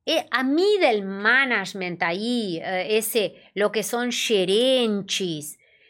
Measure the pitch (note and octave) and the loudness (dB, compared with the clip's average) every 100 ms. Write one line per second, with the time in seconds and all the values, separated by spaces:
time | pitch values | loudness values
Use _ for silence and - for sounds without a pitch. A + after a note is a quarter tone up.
0 | - D#4 - B3 C4 D4+ G4+ G4+ D4+ G#3+ | -2 -2 -2 -2 0 2 4 4 4 2
1 | G3 G3 G#3 B3+ C4+ A3 F#3 G3+ F3+ F3 | -2 -2 4 4 4 0 -2 -6 -6 -2
2 | F3 F3+ A3+ B3 G3+ D#3+ - F#3 F3+ G#3+ | -2 -2 -2 -2 -2 -4 -4 -4 0 0
3 | A3 A#3+ F#3 - - F#3+ G#3 A3 G3+ A#3+ | 0 0 -2 -6 -10 -2 0 0 -2 -2
4 | A#3+ A#3+ - G#3 F3+ G#3 B3+ C4 A3+ G3+ | -2 -2 0 2 2 2 4 2 2 -2
5 | G3 - F#3 D#3 C#3+ - _ _ | -4 -4 -4 -6 -10 -16 _ _